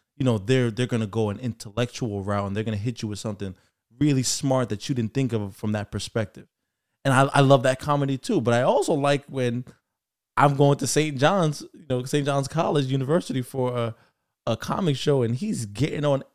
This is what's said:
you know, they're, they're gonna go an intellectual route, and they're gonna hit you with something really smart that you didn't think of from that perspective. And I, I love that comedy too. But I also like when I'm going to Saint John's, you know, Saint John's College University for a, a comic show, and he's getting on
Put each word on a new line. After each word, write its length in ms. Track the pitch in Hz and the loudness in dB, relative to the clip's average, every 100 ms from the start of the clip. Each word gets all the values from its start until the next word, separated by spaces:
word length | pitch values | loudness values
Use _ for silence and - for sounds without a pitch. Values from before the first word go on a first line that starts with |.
| _ - | _ -2
you 80 | |
know, 140 | 127 110 | 0 0
they're, 320 | 98 131 120 | 2 2 2
they're 160 | 107 123 | 0 -2
gonna 220 | 117 107 | -2 -2
go 220 | 107 107 | -2 -2
an 100 | 101 | -2
intellectual 840 | 123 110 107 104 120 - 123 101 | -6 -8 -10 -4 -4 -4 -6 -4
route, 240 | 98 101 101 | -2 -2 -2
and 80 | 101 | -4
they're 60 | |
gonna 140 | 113 107 | -4 -4
hit 260 | 120 117 | -4 -6
you 60 | 107 | -6
with 100 | 104 | -6
something 380 | 113 101 95 90 _ _ _ 120 | -8 -8 -8 -12 _ _ _ -2
really 240 | 147 135 | 2 2
smart 460 | 120 - 139 131 120 | 0 0 0 0 0
that 200 | 104 - | -4 -4
you 60 | |
didn't 180 | 127 110 | -2 -2
think 180 | 135 131 | 0 -2
of 240 | 113 101 - | -2 -6 -8
from 160 | 107 | -4
that 180 | 107 101 | -4 -4
perspective. 560 | 104 - 117 107 - - _ _ _ _ _ | -8 -6 -4 -4 -8 -20 _ _ _ _ _
And 80 | 139 | 0
I, 100 | 131 139 | 4 4
I 60 | 143 | 4
love 240 | 135 135 | 6 6
that 160 | 127 135 | 4 -2
comedy 360 | 147 143 139 135 | -2 -2 0 -4
too. 220 | - 196 | -2 -2
But 140 | 120 | 2
I 80 | 117 | 2
also 320 | 139 254 370 | 2 2 2
like 300 | 156 143 143 - | 0 2 0 -2
when 380 | 135 123 120 127 - _ _ _ _ _ - | -4 -2 -2 -8 -16 _ _ _ _ _ 4
I'm 180 | 143 | 4
going 240 | 139 143 143 | 6 4 4
to 80 | 131 | 0
Saint 320 | 147 156 135 | 0 0 2
John's, 440 | 147 196 156 143 - | 2 4 0 -2 -10
you 120 | - 156 | -16 -6
know, 140 | 127 | -4
Saint 220 | 127 147 139 | -2 -2 0
John's 200 | 139 135 | 0 -2
College 380 | 160 - 151 131 | 0 0 2 0
University 560 | 135 131 170 - 131 | 0 0 0 0 -4
for 340 | 127 135 127 123 | -4 -4 -2 -2
a, 180 | 117 113 _ _ _ _ - | -4 -6 _ _ _ _ -4
a 100 | 110 | -4
comic 400 | - - 180 131 | -4 -2 0 0
show, 260 | - 139 | 0 2
and 120 | 113 | 2
he's 320 | 123 214 131 104 | -2 -4 -6 -6
getting 380 | 104 151 - | -2 -2 0
on 180 | 147 135 - | 0 0 -2